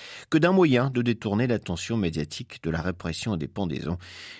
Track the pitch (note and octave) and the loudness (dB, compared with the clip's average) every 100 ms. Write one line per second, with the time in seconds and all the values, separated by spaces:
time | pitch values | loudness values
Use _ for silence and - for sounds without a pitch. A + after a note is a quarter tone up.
0 | - - - D#3+ F3 F#3+ E3 B2 C3+ B2+ | -18 -18 0 4 6 6 6 6 4 0
1 | A#2+ A2+ A2 G#2 B2 A2 - E2+ - A2+ | 0 0 0 0 2 0 -2 -6 -2 0
2 | F2 D#2+ D#2 - - - E2 E2 F2+ F2+ | 0 -2 -6 -8 -14 -8 -4 -2 -4 -4
3 | E2+ D#2+ A2+ F2+ C#2+ - F#2 C2+ C2 F2+ | -6 -6 -4 -4 -4 -4 -4 -4 -4 -6
4 | - - - | -8 -18 -18